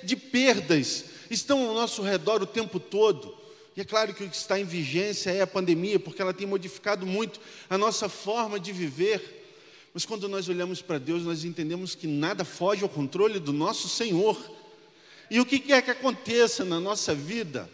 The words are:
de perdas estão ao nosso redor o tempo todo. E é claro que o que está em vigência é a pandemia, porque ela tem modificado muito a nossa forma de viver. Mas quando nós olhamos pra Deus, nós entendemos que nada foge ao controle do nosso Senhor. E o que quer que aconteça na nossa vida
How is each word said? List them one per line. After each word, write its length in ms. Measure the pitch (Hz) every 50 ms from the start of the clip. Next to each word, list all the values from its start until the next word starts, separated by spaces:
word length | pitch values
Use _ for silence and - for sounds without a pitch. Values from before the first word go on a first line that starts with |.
| -
de 120 | 185 240
perdas 880 | 254 - - - 247 262 269 233 202 180 147 175 151 127 - - - - - - - - -
estão 380 | 233 220 - - 285 277 254 233
ao 80 | 220
nosso 260 | 226 233 220 - -
redor 400 | 202 196 202 180 151 185 220 220
o 60 | 196 185
tempo 320 | - 226 226 202 - 185
todo. 580 | - - - 202 214 214 196 139 - - - - - - - - - - _
E 60 | -
é 40 | 196
claro 300 | - 214 214 220 214 196
que 80 | - 202
o 40 | 190
que 80 | 156
está 240 | - - - 196 196
em 60 | 202
vigência 640 | 185 165 180 156 131 131 170 196 208 208 - - 190
é 120 | 175 196
a 40 | 196
pandemia, 540 | - - 196 185 175 175 160 175 202 214 185
porque 240 | - 165 151 - 196
ela 100 | 185 190
tem 140 | 185 202 196
modificado 580 | 196 196 175 185 - - - 208 202 202 185
muito 340 | 190 185 202 226 208 - - - - - - - -
a 80 | 185 190
nossa 320 | 208 226 208 - 220 202
forma 500 | - - - 190 214 233 233 214 208 208
de 120 | 175 185
viver. 760 | 202 180 180 151 131 143 180 208 214 190 - - - - - - - - - - - - - _ _
Mas 120 | 175 -
quando 220 | - 220 208 190 202
nós 220 | 196 196 185 175
olhamos 320 | 180 175 180 180 185 -
pra 160 | - - 175 147
Deus, 240 | 127 135 165 175
nós 240 | 170 170 165 156 156
entendemos 480 | 170 165 - 165 151 170 180 185 180 -
que 140 | - - 160
nada 360 | 147 143 147 170 208 190 -
foge 380 | - - - 175 185 208 202
ao 80 | 196 190
controle 480 | - 151 143 131 - 175 196 220 220 196
do 160 | 165 143 143
nosso 340 | 147 156 185 220 214 - 180
Senhor. 720 | - - 233 233 185 165 196 220 214 - - - - - - - - - - - _ - - - - - - -
E 100 | 214 233
o 60 | 247
que 140 | 247 285 262
quer 240 | 269 277 285 254 247
que 80 | 254
aconteça 720 | 247 247 254 262 254 - - - 233 233 233 226 233 - 196
na 140 | 185 170 170
nossa 340 | 175 196 208 202 - - 165
vida 560 | 143 139 156 208 240 220 170 135 123 95 -